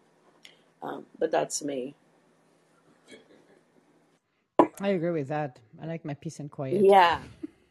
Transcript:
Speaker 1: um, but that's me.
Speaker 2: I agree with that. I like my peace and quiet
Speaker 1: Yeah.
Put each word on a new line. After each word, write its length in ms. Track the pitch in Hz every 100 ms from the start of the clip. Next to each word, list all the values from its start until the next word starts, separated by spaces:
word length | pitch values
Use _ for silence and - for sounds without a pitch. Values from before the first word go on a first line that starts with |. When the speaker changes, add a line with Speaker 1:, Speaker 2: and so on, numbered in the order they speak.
| _ _ _ _ - - _ -
Speaker 1:
um, 240 | 143 143 - -
but 100 | 160
that's 320 | 160 - -
me. 320 | 147 135 135 - _ _ _ _ _ _ _ _ _ _ - - - - _ - _ _ _ _ _ _ _ _ _ - - -
Speaker 2:
I 80 | 196
agree 220 | 185 170
with 160 | 165 135
that. 320 | 151 143 - - 165
I 40 | 160
like 200 | 165 156
my 80 |
peace 260 | 143 160 -
and 100 | 147
quiet 360 | - 135 196 196
Speaker 1:
Yeah. 360 | 196 170 147 - - - _ -